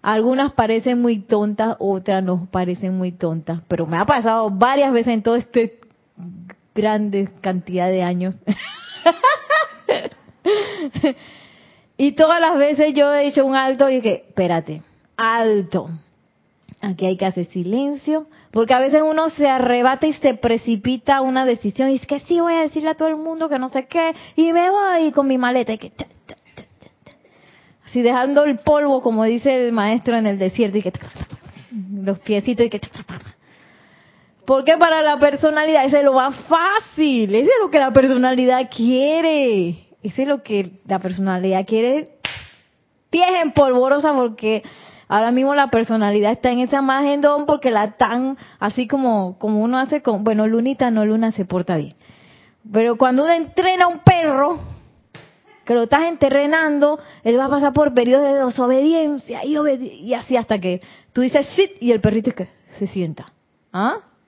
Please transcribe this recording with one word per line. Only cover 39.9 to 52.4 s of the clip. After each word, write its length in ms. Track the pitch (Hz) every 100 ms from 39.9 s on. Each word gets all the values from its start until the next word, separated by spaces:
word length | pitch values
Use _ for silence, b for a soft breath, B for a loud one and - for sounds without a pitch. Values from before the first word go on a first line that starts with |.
| _
ese 180 | 214 208
es 60 | 269
lo 140 | 285
que 400 | - 208 185 - -
la 120 | 190
personalidad 680 | 190 185 190 180 190 190 190
quiere, 440 | 220 240 285 - _ - B B B B _ _ _ _
pies 180 | 330 359 359
en 100 | 330
polvorosa, 600 | 226 269 254 262 285 302
porque 500 | 277 240 214 214 220 B B B B B
ahora 240 | 208 226
mismo 220 | 247 269
la 140 | 285 269
personalidad 640 | 233 226 220 208 208 208
está 200 | 240 254
en 80 | 247
ese 160 | 254 285
amagendón 720 | 269 269 285 285 294 294 294
porque 240 | 294 262
la 140 | 220
están 520 | 214 - 214 240 262 269 B B
así 260 | 208 247 240
como, 520 | 277 262 214 185 185
como 240 | 214 214
uno 160 | 226 254
hace 240 | 262 302
con... 200 | 277 208
Bueno, 240 | 214 214 220
Lunita 440 | 226 247 269 247
no, 160 | 220 214
Luna 260 | 220 226
se 140 | 220 185
porta 300 | 180 175 165
bien, 180 | 147 - b b b b